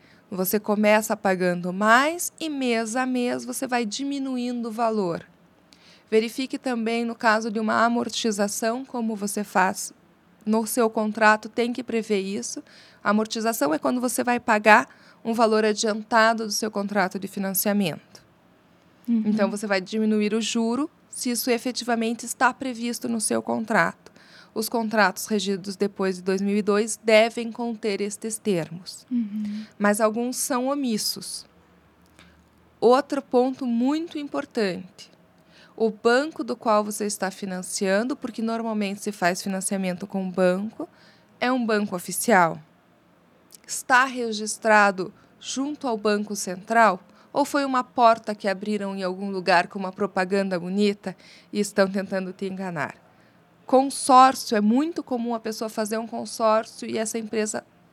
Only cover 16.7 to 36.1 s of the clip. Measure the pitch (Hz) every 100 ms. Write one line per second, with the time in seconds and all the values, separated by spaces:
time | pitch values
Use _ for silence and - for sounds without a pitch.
16.7 | 202 202 208 185 196 190 - 196 185 214
17.7 | 202 180 - _ - _ _ _ _ _
18.7 | _ _ _ - 233 208 214 196 202 208
19.7 | 190 185 220 220 214 208 220 214 233 226
20.7 | 240 311 _ _ - 247 233 262 233 254
21.7 | 240 240 233 226 233 233 - 254 247 269
22.7 | 226 240 233 247 226 226 226 233 233 220
23.7 | 208 175 - - _ - - - 214 214
24.7 | 233 220 220 185 - - 214 190 196 202
25.7 | 185 202 202 190 180 185 190 202 202 202
26.7 | 202 220 - 220 214 226 240 233 220 233
27.7 | 220 220 196 202 - 226 214 214 170 156
28.7 | 170 185 - - 247 208 214 208 208 214
29.7 | - 202 208 220 233 240 254 - 247 262
30.7 | 285 254 214 - - - - - _ _
31.7 | _ _ _ _ - - _ _ _ _
32.7 | - 226 254 - 269 - 247 254 254 254
33.7 | 233 262 311 339 302 285 277 285 240 196
34.7 | 180 185 - - _ _ _ _ - -
35.7 | - 220 208 233